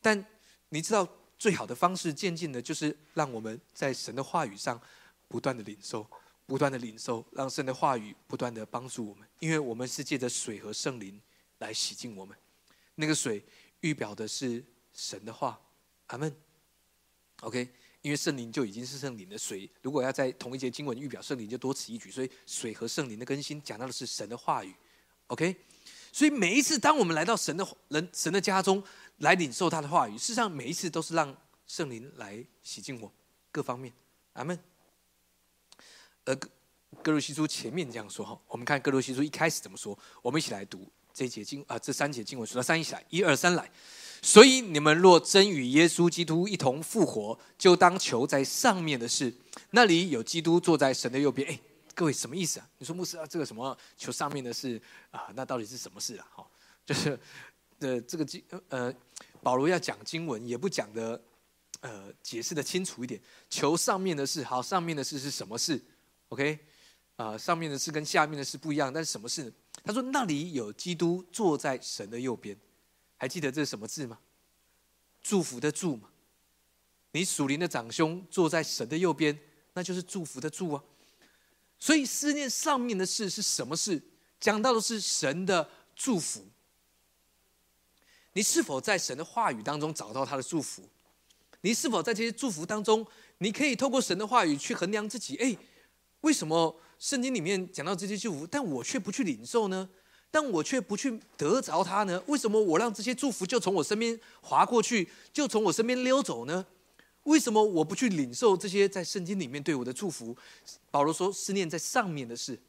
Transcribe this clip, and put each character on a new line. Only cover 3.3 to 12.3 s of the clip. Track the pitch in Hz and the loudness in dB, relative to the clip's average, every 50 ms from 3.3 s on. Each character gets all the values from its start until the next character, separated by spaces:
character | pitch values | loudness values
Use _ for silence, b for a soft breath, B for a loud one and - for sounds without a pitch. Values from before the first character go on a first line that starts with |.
我 | 120 113 | -4 -8
们 | 110 110 110 - _ _ _ | -8 -8 -10 -10 _ _ _
在 | - - 139 | -4 -4 -4
神 | 127 - - - 110 | -4 -4 -8 -8 -8
的 | 131 135 | -8 -8
话 | - - 175 151 | -4 -2 -2 -2
语 | 113 98 | -2 -6
上 | 98 - 139 120 117 B B B B B B B B _ _ | -8 -6 -6 -6 -6 B B B B B B B B _ _
不 | - 117 | -10 -4
断 | - 143 131 | -4 -4 -4
的 | 120 104 | -4 -8
领 | 110 104 98 | -12 -14 -14
受， | - - - 110 107 - B B B B B B _ | -14 -10 -10 -10 -10 -10 B B B B B B _
不 | - 131 | -6 -2
断 | 131 147 139 | 0 0 0
的 | 135 127 | 0 -4
领 | 120 113 107 113 | -10 -10 -12 -12
受， | - - 120 113 - _ | -6 -6 -6 -6 -6 _
让 | - - 135 131 | -8 -6 -6 -6
神 | - - 143 | -4 -4 -4
的 | 151 | -4
话 | 170 - - 147 131 117 | -2 0 2 2 2 0
语 | 107 104 - _ _ | -4 -10 -16 _ _
不 | _ - | _ -8
断 | 135 131 123 | -6 -6 -6
的 | 117 113 110 | -6 -8 -12
帮 | - - 123 127 127 | -10 -10 -10 -10 -8
助 | - - 117 | -8 -8 -8
我 | 104 98 | -8 -10
们， | - - _ _ _ | -16 -20 _ _ _
因 | - 160 | -2 0
为 | 160 156 | 0 0
我 | 147 123 113 | 0 -2 -4
们 | 117 127 | -6 -6
是 | 127 - - | -6 -6 -8
借 | 143 - 151 | -6 -4 -4
着 | 131 123 123 | -2 -2 -4
水 | - - - - 107 98 | -4 -4 -6 -6 -10 -10
和 | 90 104 | -10 -10
圣 | 107 - - 156 131 120 | -8 -6 -6 -6 -6 -8
灵 | 101 95 98 104 b b b b b b _ _ | -12 -14 -16 -18 b b b b b b _ _
来 | 107 107 | -12 -8
洗 | 110 - - - 104 | -6 -4 -4 -4 -6
净 | - - 127 107 | -8 -12 -12 -12
我 | 95 95 | -12 -16
们。 | 98 | -16